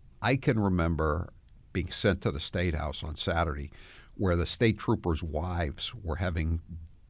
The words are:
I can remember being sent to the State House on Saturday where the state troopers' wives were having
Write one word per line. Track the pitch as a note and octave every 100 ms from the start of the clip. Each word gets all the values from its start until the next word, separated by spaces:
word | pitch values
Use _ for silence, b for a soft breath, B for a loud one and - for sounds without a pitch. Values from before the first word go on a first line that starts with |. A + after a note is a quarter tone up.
| - -
I | A2 C#3
can | D3 A2
remember | G2+ F2+ E2 D#2 D#2 D#2+ - - - - -
being | F#2 D#2+
sent | - G#2+ F2+
to | A2
the | C#2+
State | - F2+ F2+
House | D2+ D2+ -
on | D#2 D2+
Saturday | - E2 E2 C#2+ C#2+ B B B B
where | - F#2+ E2+
the | D#2+
state | - A#2 -
troopers' | - G#2 F2 D#2
wives | E2 D2+ F2 F2 D#2 - -
were | - F2 D#2
having | F#2 E2 D#2+ E2 - E2 D#2 - -